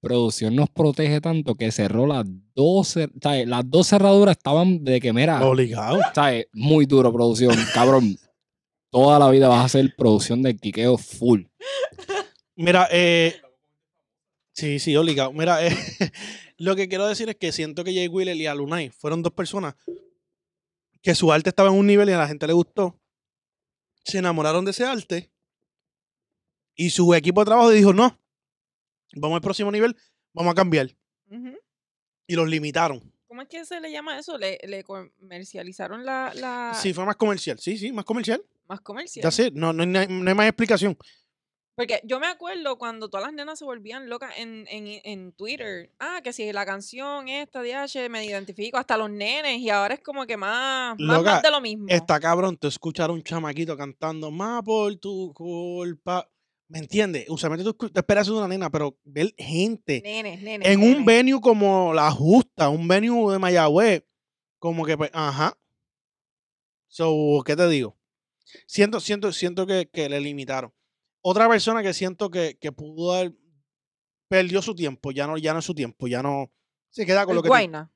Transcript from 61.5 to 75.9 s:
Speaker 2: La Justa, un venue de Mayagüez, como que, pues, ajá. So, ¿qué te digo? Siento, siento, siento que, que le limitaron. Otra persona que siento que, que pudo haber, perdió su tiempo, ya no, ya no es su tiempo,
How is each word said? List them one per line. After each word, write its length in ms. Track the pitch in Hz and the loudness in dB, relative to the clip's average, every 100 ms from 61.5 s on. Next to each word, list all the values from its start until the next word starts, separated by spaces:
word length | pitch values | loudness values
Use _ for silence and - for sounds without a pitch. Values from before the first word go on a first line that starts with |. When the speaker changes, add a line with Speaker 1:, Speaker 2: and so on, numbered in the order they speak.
| 220 202 190 180 | 4 4 2 2
Speaker 2:
La 160 | 160 151 | 2 2
Justa, 580 | 127 151 226 - - 151 | 2 6 6 4 0 0
un 180 | 151 170 | 0 2
venue 440 | 185 226 240 214 | 2 2 0 0
de 60 | 196 | 0
Mayagüez, 640 | 185 180 156 156 226 175 _ _ _ _ _ _ | 2 2 4 4 2 0 _ _ _ _ _ _
como 260 | 170 165 | -6 -4
que, 140 | 156 151 | -4 -4
pues, 120 | 151 | -4
ajá. 420 | 165 151 139 160 - _ _ _ _ _ _ _ _ _ _ _ _ _ | -4 -6 -2 -4 -4 _ _ _ _ _ _ _ _ _ _ _ _ _
So, 540 | - 165 156 151 147 139 | -4 -2 0 2 0 0
¿qué 100 | 151 | 0
te 120 | 175 | 2
digo? 280 | 151 117 _ _ _ _ _ _ - _ | 2 -2 _ _ _ _ _ _ -20 _
Siento, 340 | - 202 214 | 0 0 0
siento, 320 | - 208 202 | -6 -4 -4
siento 340 | 170 180 175 190 | -4 -6 -4 -2
que, 220 | 190 170 | -2 -4
que 200 | - 147 | -6 -6
le 120 | 143 | -4
limitaron. 540 | 143 143 131 135 120 _ _ _ _ _ | -6 -10 -8 -8 -10 _ _ _ _ _
Otra 280 | 180 190 226 | -2 2 4
persona 340 | 226 226 226 | 4 0 -2
que 100 | 196 | -4
siento 380 | 175 190 180 202 | -4 -8 -6 -8
que, 260 | 175 160 - | -4 -6 -6
que 120 | 151 | -14
pudo 400 | 135 151 156 175 | -14 -18 -8 -4
haber, 200 | 180 180 _ _ _ _ _ _ _ _ _ _ | -4 -4 _ _ _ _ _ _ _ _ _ _
perdió 340 | 190 185 190 | 0 0 -2
su 120 | 208 | -4
tiempo, 360 | 180 160 131 143 | -6 -6 -6 -10
ya 160 | 135 143 | -6 -6
no, 100 | 156 | -4
ya 160 | 156 | -4
no 60 | 160 | -4
es 60 | |
su 100 | - | -6
tiempo, 320 | 156 120 | -8 -8